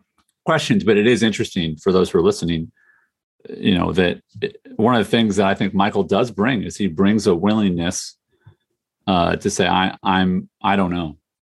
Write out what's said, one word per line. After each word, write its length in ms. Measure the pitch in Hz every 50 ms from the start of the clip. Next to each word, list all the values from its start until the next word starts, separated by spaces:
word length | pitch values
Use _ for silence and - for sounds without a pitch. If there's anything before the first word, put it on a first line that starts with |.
| _ _ _ _ _ _ _ _ _
questions, 380 | - 160 151 - - 120 98
but 140 | - 107 104
it 100 | 104 104
is 160 | 120 123 98
interesting 540 | 113 113 101 - 113 - - 95 82 80 78
for 160 | - - 98
those 180 | 92 92 90 -
who 80 | - 90
are 40 |
listening, 500 | 82 101 104 - 87 82 85 82 82 - _ _ _ _ _ _ _ _ _ _ _ _ _ _ _ - -
you 160 | - - 135 - -
know, 140 | 87 85
that 280 | 82 92 90 87 - - _ _ _ 107
it, 140 | - - - - _ - -
one 220 | - 107 120 123
of 80 | 113 98
the 40 | -
things 280 | - 117 113 107 95
that 100 | 101 101
I 80 | 95 98
think 200 | - 101 95 107
Michael 280 | 95 98 104 98 101
does 300 | 92 78 101 101 127 120
bring 320 | 101 95 104 123 139 101 85
is 120 | 90 -
he 120 | - 104 92
brings 400 | 78 80 98 101 107 110 98 107
a 60 | 90
willingness, 800 | 82 90 104 107 110 104 95 87 82 82 87 92 - - - - _ _ _ _ _ _ - _ _ _ _ _ _ _ _ _ _ _
uh, 300 | 104 95 87 85 87 87
to 140 | 85 - 101
say, 160 | - - 95 90
"I, 280 | 90 92 92 95 - -
I'm, 460 | - 98 95 95 92 92 90 95 - - _ _
I 140 | - 101 98
don't 140 | 101 95 87
know." 280 | 87 87 85 76 73 - _ _ _ _ _ _